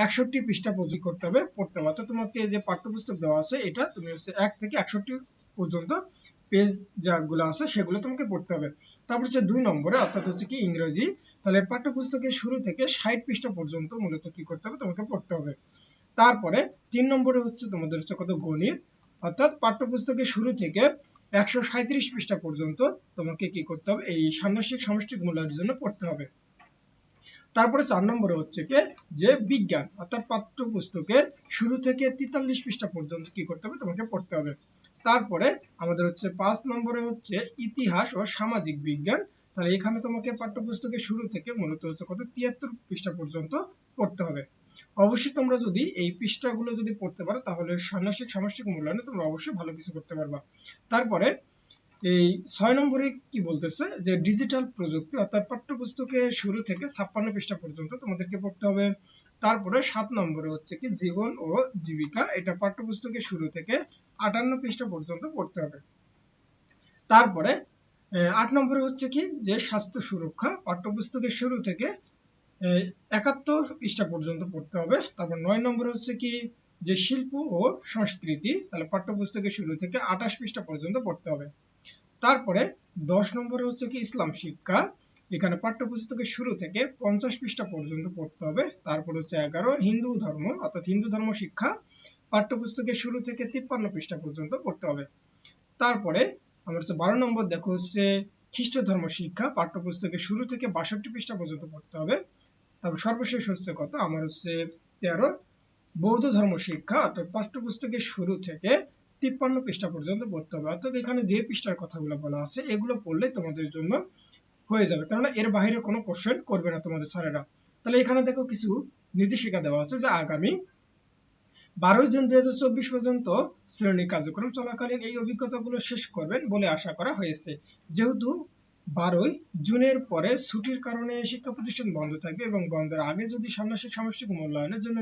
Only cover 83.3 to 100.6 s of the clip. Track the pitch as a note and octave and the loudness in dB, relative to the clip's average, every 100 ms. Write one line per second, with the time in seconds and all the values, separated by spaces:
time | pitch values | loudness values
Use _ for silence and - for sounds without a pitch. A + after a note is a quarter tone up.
83.3 | A#3+ A#3+ B3+ B3 A#3+ A#3+ B3+ A3+ A#3+ D#3+ | -2 -4 -2 -2 -2 -6 -2 -2 -2 -2
84.3 | D3+ E3 - - G3+ G4 - _ _ - | -4 -8 -10 0 2 2 -6 _ _ -8
85.3 | F3+ F3+ F3 A3+ A3 A#3 A#3 - B3 A#3+ | -2 0 0 -2 -4 -4 -4 -6 -6 -4
86.3 | - B3 F#3 E3+ G3+ C4+ - G#3 G3+ B3+ | -4 -4 -4 -4 -2 -2 -2 0 2 0
87.3 | A#3+ A#3 - F#3+ D#3+ D3 D#3+ F3 F3+ D#3 | -2 -4 -4 -4 -6 -6 -6 -6 -8 -10
88.3 | - D#3 E3+ D4+ - G#3 G#3 F3+ D#3+ D#3+ | -6 -4 -2 -2 -4 -6 -6 -4 -6 -4
89.3 | D#3+ D3 E3 A#3+ D4 G3 A3+ B3 A3+ D#3 | -2 -2 0 0 2 4 2 0 -2 -2
90.3 | D3+ F3 - - F3 F3 G3+ A3 G#3+ A3 | -4 -4 -4 -6 -6 0 0 0 0 -2
91.3 | G#3 F3 - C4 G#4+ _ - - _ - | -2 -6 -2 -2 -2 _ -20 -20 _ -2
92.3 | G#3 G#3 A#3 A3+ - A#3 A#3+ A#3+ B3 B3 | 0 0 -2 -4 -4 -2 -2 -2 -4 -6
93.3 | A#3+ A#3 C4 B3+ B3+ G3+ E3+ - E3 D#3 | -6 -6 -6 -4 -4 -2 -4 -8 -8 -8
94.3 | D#3 D#3 C4 - - E3 C#3+ C#3 _ _ | -8 -6 -4 -6 -6 -4 -4 -6 _ _
95.3 | _ - _ _ - A#3+ A3+ F#3 G3 C4 | _ -20 _ _ 0 2 2 0 2 2
96.3 | - _ _ - E3 - D#3+ F3 B3 B3 | 0 _ _ -8 -6 -4 0 2 4 2
97.3 | A3+ F#3 E3+ F#3+ F3+ F3+ G3+ G3 G3 G3+ | 2 0 -2 -2 0 0 2 4 2 -2
98.3 | _ _ - A#3+ C4 F#3+ F#3 E3 - E3 | _ _ -4 -2 0 2 2 0 -4 -4
99.3 | - C4 A#3+ E3 F#3+ F3+ F3 F#3 F3 - | -2 -2 0 -2 -2 -6 -4 -4 -4 -2
100.3 | G#3+ B3 A#3+ | -2 -2 -4